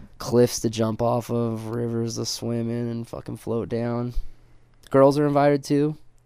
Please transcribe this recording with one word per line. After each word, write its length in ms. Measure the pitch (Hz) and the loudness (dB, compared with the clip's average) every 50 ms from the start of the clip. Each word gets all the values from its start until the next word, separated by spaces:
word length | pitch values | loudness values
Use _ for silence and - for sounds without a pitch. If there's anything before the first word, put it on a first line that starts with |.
| - - - - | -18 -18 -16 -12
Cliffs 420 | - - 117 120 123 120 - - | -4 2 4 4 4 4 2 0
to 80 | - 117 | -4 -2
jump 320 | 107 110 113 110 110 - 120 | -2 0 0 0 0 0 0
off 260 | 117 120 120 110 - | 0 0 0 -2 -2
of, 380 | 120 117 117 113 113 110 113 110 | -2 -2 -2 -2 -4 -6 -6 -6
rivers 480 | 113 120 120 117 117 117 117 117 113 | -6 -4 -4 -2 -2 -2 -2 -2 -4
to 100 | 117 117 | -6 -6
swim 460 | - - - 117 117 117 117 117 117 | -6 -6 -6 -6 -4 -4 -4 -4 -4
in 160 | 117 117 120 117 | -4 -4 -4 -4
and 200 | 117 117 117 - | -6 -6 -8 -10
fucking 300 | - - - - 117 117 | -10 -12 -10 -10 -12 -10
float 320 | - 110 113 117 101 82 | -6 -4 -4 -4 -4 -4
down. 460 | 120 113 117 120 120 120 120 123 117 - - - - - - - - - _ _ _ _ - - | -4 -4 -2 -2 -2 -2 -4 -4 -2 -4 -4 -4 -6 -14 -20 -20 -20 -20 _ _ _ _ -6 0
Girls 300 | - 135 135 143 139 147 | 4 6 8 8 6 4
are 80 | 147 147 | 2 2
invited 360 | 143 143 143 147 147 139 135 | 4 4 4 4 4 2 0
too. 320 | - 147 143 147 151 151 - - - - - _ | 0 0 2 2 0 -2 -6 -12 -20 -20 -20 _